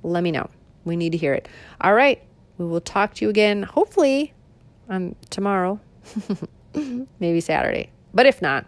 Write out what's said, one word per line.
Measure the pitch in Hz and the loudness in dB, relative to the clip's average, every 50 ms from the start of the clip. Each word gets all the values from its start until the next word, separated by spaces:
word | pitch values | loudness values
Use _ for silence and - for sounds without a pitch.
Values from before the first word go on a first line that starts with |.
Let | - 165 170 170 175 | -4 -2 -2 0 0
me | 175 | -2
know. | 160 139 - - _ _ _ _ _ _ _ | -2 -4 -6 -8 _ _ _ _ _ _ _
We | 170 170 | -6 -4
need | 170 170 165 | -2 -2 -2
to | 165 170 | -2 -2
hear | 160 139 135 | 0 0 0
it. | - - - - - - - - - | -2 -4 -8 -20 -20 -20 -20 -12 -2
All | - 180 208 | 2 4 4
right. | 226 269 285 240 - - - _ _ _ _ _ | 6 4 4 2 0 -6 -20 _ _ _ _ _
We | - 175 | -10 -6
will | 170 165 170 | -4 -4 -4
talk | - - - 202 202 208 - | -6 -4 -2 -2 -2 -2 -2
to | - 214 | -4 -4
you | 214 | 0
again, | 208 214 208 208 208 202 | 2 4 4 4 2 0
hopefully, | 196 - - 294 403 - - - 320 277 269 277 302 294 _ _ _ _ _ _ - - _ _ _ - | -4 -2 0 0 0 2 2 2 2 4 4 0 -2 -4 _ _ _ _ _ _ -20 -20 _ _ _ -8
on | 196 190 180 175 - - - - | -6 -6 -6 -6 -10 -14 -16 -12
tomorrow, | - - 196 202 202 190 180 180 202 208 - - _ - - - - 220 - - 202 - - - | -8 -4 -2 -2 0 0 0 -2 -4 -6 -10 -20 _ -20 -20 -10 -10 -10 -6 -6 -6 -6 -6 -14
<laughs> | - - - - - - 302 269 240 247 262 - _ - | -16 -20 -20 -10 -8 -8 -6 -6 -8 -10 -10 -12 _ -4
maybe | 190 170 170 170 | -2 0 0 0
Saturday. | 165 - 160 - 64 - - - - - - _ _ _ - | 0 0 -2 -2 -2 -2 -4 -6 -8 -10 -14 _ _ _ 2
But | - 160 | 4 4
if | 180 - - | 4 4 2
not | 175 143 139 135 - | -2 -2 -2 -4 -6